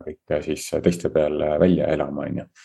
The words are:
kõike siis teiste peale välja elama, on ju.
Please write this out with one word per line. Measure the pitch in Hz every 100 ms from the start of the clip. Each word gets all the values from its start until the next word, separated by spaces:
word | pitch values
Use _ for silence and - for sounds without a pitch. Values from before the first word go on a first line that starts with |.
| -
kõike | 78 _ 76 76
siis | 76 - 78 90
teiste | 87 80
peale | 78 76 76 76 76
välja | 92 82 76
elama, | 76 71 71
on | 71 85
ju. | - _